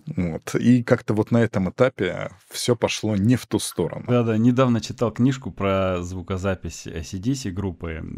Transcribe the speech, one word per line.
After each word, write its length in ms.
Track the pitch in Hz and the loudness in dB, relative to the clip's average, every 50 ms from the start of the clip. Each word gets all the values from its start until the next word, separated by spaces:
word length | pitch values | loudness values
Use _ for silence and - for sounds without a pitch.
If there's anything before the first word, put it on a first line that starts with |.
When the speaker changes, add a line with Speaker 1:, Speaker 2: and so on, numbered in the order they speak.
| - 156 151 | -8 -6 -4
Speaker 1:
Вот. 400 | 95 90 85 80 - - - - | -2 -2 -2 -4 -6 -8 -4 -2
И 260 | - 117 117 123 123 117 | 2 4 6 4 4 4
как-то 300 | - 123 - - - 110 | 2 2 2 2 0 0
вот 180 | 104 107 - | 0 2 2
на 80 | 120 117 | 4 2
этом 280 | 117 107 - 101 95 90 | 2 2 2 0 0 0
этапе 600 | - - 127 135 - - 101 90 82 101 98 - - - _ _ | 2 2 2 2 2 0 -2 -2 -2 -4 -8 -10 -12 -16 _ _
все 260 | - - - - 120 | -10 -4 0 0 2
пошло 400 | - - 92 - - - 107 107 | 2 2 0 -2 -2 -2 -2 0
не 180 | 98 98 113 127 | 2 4 4 2
в 100 | 113 - | 2 0
ту 140 | - - 104 | -2 -2 -2
сторону. 460 | - - - - 85 73 - - - | -2 -2 -2 -2 -2 -2 -4 -8 -2
Speaker 2:
Да-да, 300 | - 120 120 117 113 110 | 2 2 2 2 2 2
недавно 420 | 110 113 127 123 123 131 123 117 110 | 4 4 4 4 4 4 4 2 0
читал 320 | - - 104 - 120 107 | 0 -4 -4 -2 -2 -2
книжку 400 | - - 120 135 135 131 - 98 | 2 2 2 2 2 0 -6 -12
про 500 | - - 98 98 95 95 95 92 92 87 | -6 -2 0 0 2 2 2 0 0 -2
звукозапись 840 | 87 87 95 92 85 - 98 90 92 98 92 - - 87 - - - | -4 -6 -8 -8 -6 -6 -4 -2 -2 -2 -2 -2 -6 -10 -12 -12 -12
A 160 | - - 82 - | -10 -10 -10 -8
C 140 | - - | -8 -10
D 180 | 95 92 123 143 | -4 -2 -2 -4
C 160 | 135 131 101 | -2 -4 -6
группы, 500 | 85 95 101 95 82 - 85 82 80 80 85 82 - | -6 -4 -6 -6 -6 -6 -8 -8 -8 -8 -8 -10 -10